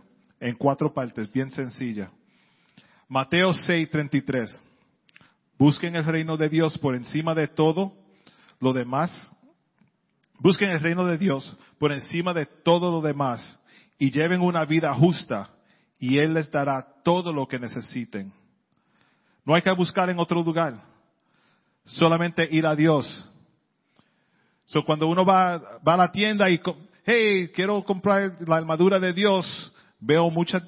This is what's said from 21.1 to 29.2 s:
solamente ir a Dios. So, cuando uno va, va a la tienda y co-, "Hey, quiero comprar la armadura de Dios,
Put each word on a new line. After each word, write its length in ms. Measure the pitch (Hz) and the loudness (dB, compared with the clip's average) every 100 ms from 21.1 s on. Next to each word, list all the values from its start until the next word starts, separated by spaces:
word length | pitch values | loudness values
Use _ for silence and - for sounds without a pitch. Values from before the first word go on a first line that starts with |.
| _ _ _ _ _ _ _ | _ _ _ _ _ _ _
solamente 640 | - - 165 165 170 165 165 | -12 0 2 2 -2 -2 0
ir 120 | 156 | 2
a 120 | 160 151 | 0 2
Dios. 520 | 160 151 117 - - _ _ _ _ _ _ _ _ _ _ _ _ _ - | 2 2 -2 -12 -18 _ _ _ _ _ _ _ _ _ _ _ _ _ -6
So, 180 | 156 | -4
cuando 240 | - 151 160 | 0 0 0
uno 160 | 175 | 2
va, 560 | 185 185 185 170 101 107 147 | 4 4 2 -2 -10 -4 2
va 80 | |
a 20 | 180 | 4
la 160 | 175 | 4
tienda 360 | 196 214 208 190 | 2 0 2 2
y 100 | 165 | 2
co-, 200 | 185 147 - _ | -2 -8 -14 _
"Hey, 460 | - 233 214 196 170 | 0 2 2 0 -2
quiero 300 | - 190 208 | -4 -2 -2
comprar 540 | 196 190 202 196 196 175 170 | -2 -2 2 2 0 -6 0
la 80 | |
armadura 460 | 165 160 160 185 190 | 0 0 2 4 4
de 120 | 185 | 0
Dios, 640 | 175 | 0